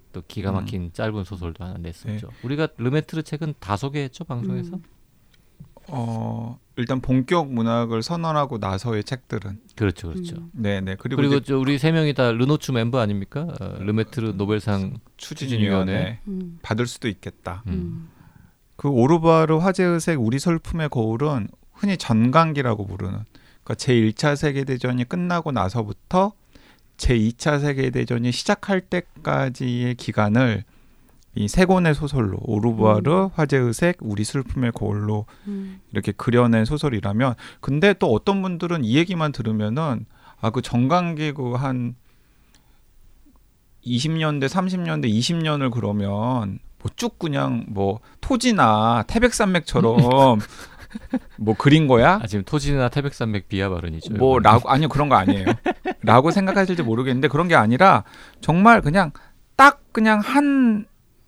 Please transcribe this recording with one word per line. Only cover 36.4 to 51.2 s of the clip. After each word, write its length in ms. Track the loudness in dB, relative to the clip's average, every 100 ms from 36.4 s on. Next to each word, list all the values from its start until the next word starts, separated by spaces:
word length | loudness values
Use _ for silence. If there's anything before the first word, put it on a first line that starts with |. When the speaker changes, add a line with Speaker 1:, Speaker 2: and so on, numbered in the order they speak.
| 4 4
Speaker 2:
소설이라면, 720 | 2 -2 -2 -2 -2 0 -2 -2 -10 -12
근데 320 | -4 2 2
또 180 | 2 2
어떤 280 | 0 0 -2
분들은 420 | -2 -4 -4 -2
이 120 | 0 2
얘기만 360 | 2 0 -4
들으면은 760 | -4 -4 -2 -2 -2 -2 -4 -8 _ -20 -6
아, 100 | -4
그 120 | -4
전강기 680 | -2 0 2 2 0 -4 -6
그 220 | -6 -4
한 420 | -4 -4 -4 -6 -10 _ _ _ _ _ _ _ _ _ _ -20 -20 _ _ _ _ _ _
이십 300 | -4 -2 -2
년대, 340 | -2 -2 -2 -2
삼십 320 | -2 -2 -2
년대, 280 | -4 -2 0
이십 280 | 0 0 -2
년을 340 | -2 -2 -2
그러면 880 | -2 -2 -2 -2 -2 -2 -2 -4 -8 -14 -12
뭐 120 | -12 -6
쭉 220 | -8 -6
그냥 460 | -4 -2 -2 -4 -4
뭐 320 | -2 -2 -2 -8 -10
토지나 840 | -2 0 2 4 4 4 4 2 0
태백산맥처럼 880 | 2 2 2 0 0 0 0 2 4
Speaker 1:
<laughs> 1400 | 4 6 6 6 0 -12 -20 -20 -18 -16 -6 -6